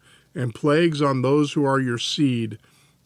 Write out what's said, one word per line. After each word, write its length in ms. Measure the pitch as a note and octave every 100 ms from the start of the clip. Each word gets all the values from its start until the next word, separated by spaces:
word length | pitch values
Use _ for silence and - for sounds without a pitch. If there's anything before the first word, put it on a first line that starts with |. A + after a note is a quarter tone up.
| _ _ _
and 220 | - B2 -
plagues 460 | D3 D3+ F3 D3
on 200 | C#3+ C3
those 320 | C3 D3 C#3+
who 120 | D#3 C#3
are 140 | C3+
your 180 | B2+ A#2+
seed, 600 | - - C#3 A#2+ A2+ G#2+ _ _ _ _